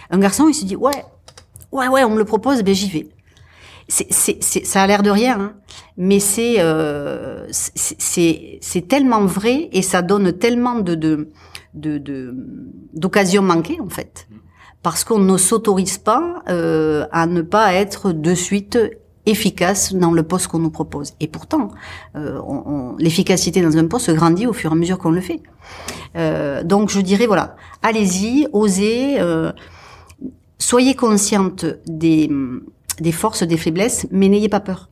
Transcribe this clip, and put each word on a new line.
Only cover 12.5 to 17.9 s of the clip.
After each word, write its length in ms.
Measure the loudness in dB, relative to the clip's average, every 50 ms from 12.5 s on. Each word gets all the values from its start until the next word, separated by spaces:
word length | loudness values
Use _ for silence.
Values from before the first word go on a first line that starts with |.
| -14 -16 -16 -16 -18 -20 -20 -16 -12
d'occasions 480 | -6 -6 0 2 2 2 4 4 2
manquées, 380 | 4 4 2 2 0 -2 -6 -8
en 80 | -8 -10
fait. 400 | -10 -10 -12 -12 _ -20 -20 _ -20 -20 _ -20 _ _ -20 -20 -20 _ -6
Parce 220 | -4 -4 -4 -2
qu'on 140 | 0 2 4
ne 180 | 4 4 4 4
s'autorise 640 | 4 2 2 2 2 2 0 2 0 -2 -4 -4
pas, 440 | 0 0 0 0 0 -2 -6 -8 -6 -4
euh, 560 | -4 -2 0 0 2 2 2 2 0 0 -2 -2 0
à 140 | 0 0 2
ne 140 | 0 0
pas 320 | -2 0 2 2 4 4 4
être 380 | 2 0 -2